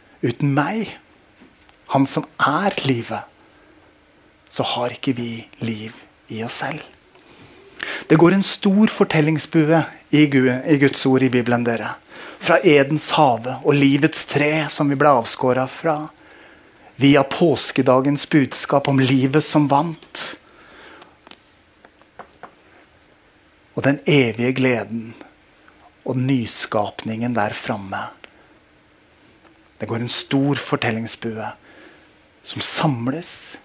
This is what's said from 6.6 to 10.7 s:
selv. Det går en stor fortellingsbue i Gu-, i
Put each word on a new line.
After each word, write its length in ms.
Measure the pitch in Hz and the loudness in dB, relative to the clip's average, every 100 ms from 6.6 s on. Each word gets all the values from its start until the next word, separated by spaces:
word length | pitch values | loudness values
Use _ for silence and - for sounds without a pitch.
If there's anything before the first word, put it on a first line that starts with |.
selv. 180 | 135 147 - _ _ _ - - - - - - - - - | -8 -10 -14 _ _ _ -20 -20 -20 -20 -20 -14 -12 -6 2
Det 100 | 160 | 4
går 160 | 170 | 6
en 120 | 196 190 | 4 0
stor 440 | - 202 196 220 | -2 2 4 2
fortellingsbue 920 | - 196 160 151 156 - 165 151 165 139 - - | 2 0 2 0 0 0 2 4 2 0 -8 0
i 160 | 151 151 | 4 4
Gu-, 360 | 135 127 127 | 4 4 2
i 140 | 135 | 2